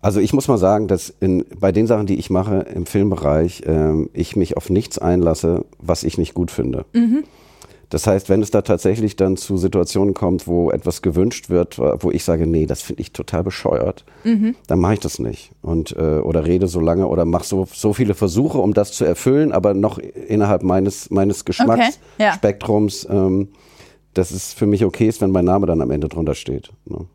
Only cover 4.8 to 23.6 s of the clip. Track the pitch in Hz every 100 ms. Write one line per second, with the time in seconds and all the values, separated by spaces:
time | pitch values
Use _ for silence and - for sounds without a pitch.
4.8 | - - 85 90 85 80 82 87 - _
5.8 | 85 82 - - 82 - 87 - 62 62
6.8 | - 233 233 254 302 - - _ - -
7.8 | _ 78 107 98 - 98 104 107 - 87
8.8 | 98 110 107 - 95 92 - 95 92 92
9.8 | 87 - 98 95 87 90 - 87 85 -
10.8 | - 85 95 80 101 - - 87 87 -
11.8 | 64 - 90 82 - 82 82 82 78 62
12.8 | - - - - - - 95 - - -
13.8 | 60 - _ - 220 226 220 254 _ 87
14.8 | 87 104 - - 57 - - _ - 82
15.8 | 78 - 80 78 - 80 78 90 92 87
16.8 | 82 85 95 82 82 85 - 95 95 -
17.8 | 110 104 120 - 101 90 147 160 101 107
18.8 | 101 - 117 87 - 139 151 - 98 98
19.8 | 104 - - - - 107 104 95 92 92
20.8 | 98 95 - 95 98 98 - 90 - 117
21.8 | 233 - - - 214 170 107 202 - 104
22.8 | 104 - - 98 95 95 101 _